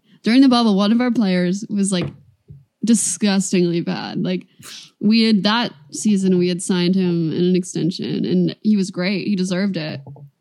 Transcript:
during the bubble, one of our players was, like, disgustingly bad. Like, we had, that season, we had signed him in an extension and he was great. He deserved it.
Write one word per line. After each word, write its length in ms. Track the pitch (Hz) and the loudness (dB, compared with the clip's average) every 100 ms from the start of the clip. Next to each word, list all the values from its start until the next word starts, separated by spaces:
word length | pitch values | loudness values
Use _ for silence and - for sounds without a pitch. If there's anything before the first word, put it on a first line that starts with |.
| _ _ | _ _
during 180 | 208 254 | 2 6
the 80 | 277 | 6
bubble, 260 | 240 226 196 | 6 4 4
one 160 | 202 | 2
of 100 | 233 | 2
our 100 | 247 | 0
players 540 | 233 196 180 180 196 220 | 0 2 2 0 -2 -4
was, 220 | 208 190 | -2 -2
like, 160 | 180 143 - _ _ _ - _ - 214 | -2 -4 -10 _ _ _ -20 _ -6 2
disgustingly 960 | 233 - - 208 196 185 185 175 170 | 2 0 -2 0 0 0 0 0 0
bad. 420 | 185 170 - - | -4 -6 -8 -6
Like, 240 | 180 185 - _ - - - - | -4 -4 -8 _ -20 -20 -20 -4
we 240 | 208 226 | 2 4
had, 200 | 226 208 | 4 2
that 300 | 202 226 240 - - | 2 0 -2 -8 -16
season, 460 | - 220 196 190 180 | -4 0 2 2 2
we 100 | 180 | 0
had 140 | 175 | -2
signed 340 | - 185 175 190 | -2 0 2 2
him 360 | 180 170 160 | 0 0 -2
in 120 | - | 0
an 120 | 180 180 | 2 0
extension 720 | 180 170 160 - - - - | -2 -4 -4 -4 -6 -4 -2
and 300 | 180 170 - | 0 0 -2
he 140 | 214 208 | 0 0
was 140 | 185 | -2
great. 360 | 170 180 196 - | -4 -4 -4 -4
He 80 | 196 | -4
deserved 420 | 185 180 202 175 | -2 -4 -4 -4
it. 240 | 151 - 139 143 147 _ | -8 -10 -14 -20 -20 _